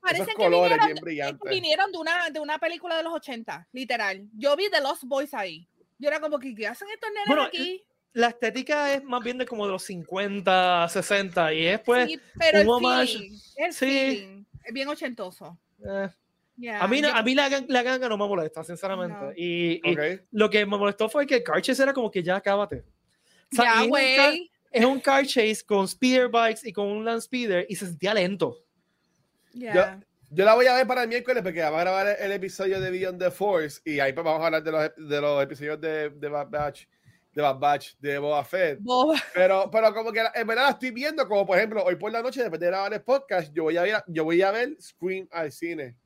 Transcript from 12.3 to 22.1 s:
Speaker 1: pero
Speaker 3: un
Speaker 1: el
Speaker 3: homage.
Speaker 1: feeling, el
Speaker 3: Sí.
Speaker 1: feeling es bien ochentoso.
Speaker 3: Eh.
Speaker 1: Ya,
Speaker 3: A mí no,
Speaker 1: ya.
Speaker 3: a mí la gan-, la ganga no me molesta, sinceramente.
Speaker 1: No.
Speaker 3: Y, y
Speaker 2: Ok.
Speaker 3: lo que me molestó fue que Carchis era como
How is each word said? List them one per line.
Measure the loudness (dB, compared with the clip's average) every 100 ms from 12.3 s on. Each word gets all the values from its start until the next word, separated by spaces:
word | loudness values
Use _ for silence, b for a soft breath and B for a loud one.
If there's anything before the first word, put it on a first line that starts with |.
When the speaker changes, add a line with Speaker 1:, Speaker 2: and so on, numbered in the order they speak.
| 2
Speaker 1:
pero | 6 6
Speaker 3:
un |
Speaker 1:
el | 6
Speaker 3:
homage. | 4 4 2 0
Speaker 1:
feeling, | -2 -10 -20 -20 -6
el | -6
Speaker 3:
Sí. | -2 0
Speaker 1:
feeling | 0 0 -2 -8 -20 -20 -20
es | -14
bien | -10 -8
ochentoso. | -8 -8 -10 -12 -14 -20 -20 _ _ -10
Speaker 3:
Eh. | -6 -6 _ _ _ _ -16
Speaker 1:
Ya, | -10 -2
Speaker 3:
A | 0
mí | 2
no, | 2
Speaker 1:
ya. | 2
Speaker 3:
a |
mí | 2 2
la | 2
gan-, | 0 0
la | 0
ganga | 0 -2 -2
no | -2
me | -2
molesta, | -2 -4 -8
sinceramente. | -12 -8 -6 -6 -6 -8
Speaker 1:
No. | -12 -8
Speaker 3:
Y, | -4 -2 0 0
y | 0
Speaker 2:
Ok. | 0 -2 -4 _
Speaker 3:
lo | 2 4
que | 4 2
me | 0
molestó | 0 0 0
fue | 0 2
que | 0
Carchis | 2 0 2 2
era | 2
como | 2 -2